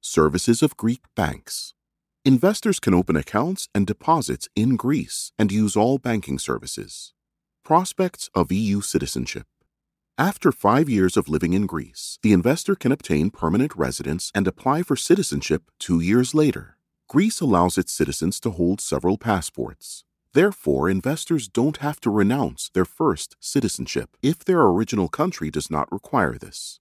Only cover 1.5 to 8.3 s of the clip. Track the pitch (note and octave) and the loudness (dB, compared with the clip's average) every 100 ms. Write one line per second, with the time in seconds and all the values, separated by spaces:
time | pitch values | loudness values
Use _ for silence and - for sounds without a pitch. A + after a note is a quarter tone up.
1.5 | - - _ _ _ _ _ - C3 F3+ | -12 -12 _ _ _ _ _ 2 4 4
2.5 | G#3 A3+ F#3+ - F2+ F#2 D#2 D2 G#2 D3 | 0 -2 -2 2 2 2 -2 0 -2 -2
3.5 | F#3+ - G#2 G2 G#2 - E3 A#2+ - - | -4 -6 -2 -2 -2 0 0 0 -6 -6
4.5 | - A2+ B2+ A#2+ C#3+ - - - - G#2+ | -2 0 0 0 -2 -4 -10 -12 0 0
5.5 | G2+ G#2+ G2 A2+ C3+ B2 A2 E2+ C#2 - | 2 0 2 2 2 -2 -4 -4 -8 -4
6.5 | A#1 - - - - - _ _ _ _ | -6 -6 -12 -14 -16 -20 _ _ _ _
7.5 | _ - D#3+ F#3 - F#3 - - | _ 2 2 2 -2 -4 -4 -6